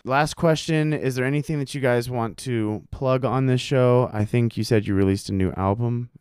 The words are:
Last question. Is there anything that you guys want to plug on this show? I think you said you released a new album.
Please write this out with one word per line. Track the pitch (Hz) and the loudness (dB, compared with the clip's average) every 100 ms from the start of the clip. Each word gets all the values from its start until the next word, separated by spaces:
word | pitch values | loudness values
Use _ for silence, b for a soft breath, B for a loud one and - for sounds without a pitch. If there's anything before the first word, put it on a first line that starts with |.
Last | 113 131 151 | -2 0 0
question. | - 170 156 - 156 156 | 0 2 2 0 0 0
Is | 151 - 127 | 0 -2 -2
there | |
anything | 127 147 143 151 | -2 -2 -2 -6
that | 135 | -6
you | 147 | -2
guys | 127 120 120 | 0 0 0
want | 123 113 - | -4 -4 -6
to | 131 120 107 107 - | -4 -2 -2 -4 -8
plug | - 131 131 | -6 0 0
on | 123 127 131 | 0 0 2
this | 127 | 0
show? | - 135 123 123 123 | 2 2 4 4 2
I | 107 | 0
think | 104 123 117 117 | 0 2 0 -2
you | |
said | 107 113 104 | 2 2 2
you | |
released | 98 95 95 - | 2 2 2 -2
a | |
new | 98 92 87 | -2 -2 0
album. | 95 107 120 120 120 - | -2 0 -2 -4 -8 -16